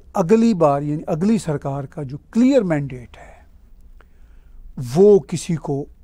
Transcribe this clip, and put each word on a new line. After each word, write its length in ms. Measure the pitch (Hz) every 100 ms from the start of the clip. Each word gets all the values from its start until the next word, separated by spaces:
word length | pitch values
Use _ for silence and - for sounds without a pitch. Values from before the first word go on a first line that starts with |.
| - 208
अगली 380 | 170 226 233
बार, 280 | 180 151 143
यानी 200 | 147 151
अगली 360 | - 156 196 220
सरकार 480 | 165 147 151 139 139
का 160 | 160
जो 160 | 135 143 -
क्लियर 300 | 226 254 277
मैंडेट 540 | 185 147 139 123 117 -
है, 300 | - - - - - - - - - - - - - - - - 120 147
वो 220 | 208 196
किसी 340 | - 160 -
को 320 | 160 - 139 - -